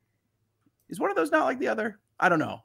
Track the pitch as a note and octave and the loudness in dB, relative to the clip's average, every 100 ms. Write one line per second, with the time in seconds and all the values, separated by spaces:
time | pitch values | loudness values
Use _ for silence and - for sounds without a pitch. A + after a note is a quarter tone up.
0 | _ _ _ _ _ _ _ _ - F3+ | _ _ _ _ _ _ _ _ -16 -4
1 | F4+ G4 D#4+ D#4+ C4+ C4 B3+ A3 A3 - | -2 0 2 2 0 -2 -2 -2 -4 -8
2 | _ - F3+ D#3+ A#2 F2+ | _ 0 2 4 0 -6